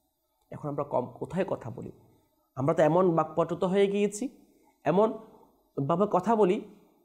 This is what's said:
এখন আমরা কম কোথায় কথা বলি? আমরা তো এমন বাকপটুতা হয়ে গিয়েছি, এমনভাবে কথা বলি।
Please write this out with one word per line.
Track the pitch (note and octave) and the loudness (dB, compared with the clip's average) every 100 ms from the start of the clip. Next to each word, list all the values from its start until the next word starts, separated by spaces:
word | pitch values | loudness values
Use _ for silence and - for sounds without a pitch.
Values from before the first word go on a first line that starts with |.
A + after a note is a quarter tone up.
| _ _ _ _ _ | _ _ _ _ _
এখন | - D3 | -12 -10
আমরা | C#3+ | -8
কম | C#3+ - B2 | -4 -4 -6
কোথায় | - B2+ E3+ F#3+ | -10 -8 -6 -4
কথা | - B2 | -6 -10
বলি? | - - - _ _ _ _ _ - | -14 -14 -18 _ _ _ _ _ -4
আমরা | C#3 | -2
তো | E3 | 4
এমন | D3+ E3 F#3 E3 | 4 4 4 2
বাকপটুতা | D#3 D#3+ D#3+ E3 F#3+ | 0 -2 -2 -2 0
হয়ে | G3 G3+ | 2 2
গিয়েছি, | G3 G3+ G3+ C4 - _ _ _ _ | 2 -2 -2 -8 -10 _ _ _ _
এমনভাবে | - F3 G#3+ - - - _ _ _ - C#3 E3+ G3+ | 0 2 2 0 -14 -20 _ _ _ -6 -2 0 2
কথা | F3+ F3+ A3+ | 0 2 4
বলি। | G3 G#3+ - - _ _ | 4 2 -4 -18 _ _